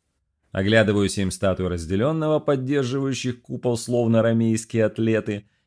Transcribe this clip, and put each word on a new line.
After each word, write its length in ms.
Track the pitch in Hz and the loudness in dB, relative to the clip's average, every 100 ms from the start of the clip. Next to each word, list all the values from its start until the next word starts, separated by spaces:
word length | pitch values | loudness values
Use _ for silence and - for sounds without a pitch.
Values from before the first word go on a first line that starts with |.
| _ _ _ _ _ | _ _ _ _ _
Оглядываю 580 | 95 98 113 104 101 98 | -2 2 4 4 2 0
семь 220 | - 95 | -2 -4
статуй 380 | - 98 92 90 | -2 -2 0 -2
Разделённого, 720 | 87 80 95 135 160 156 151 | -4 -2 0 0 0 0 0
поддерживающих 1040 | 151 139 131 143 123 139 135 127 127 120 | 0 -2 0 -2 -2 -2 -4 -4 -6 -8
купол, 340 | - 127 131 117 | -12 -6 -2 -2
словно 460 | - 120 113 113 | -2 0 2 4
ромейские 640 | 113 113 113 110 - 113 107 | 4 2 2 0 -2 0 0
атлеты – 580 | - 113 107 107 101 - _ | 0 0 2 0 -6 -10 _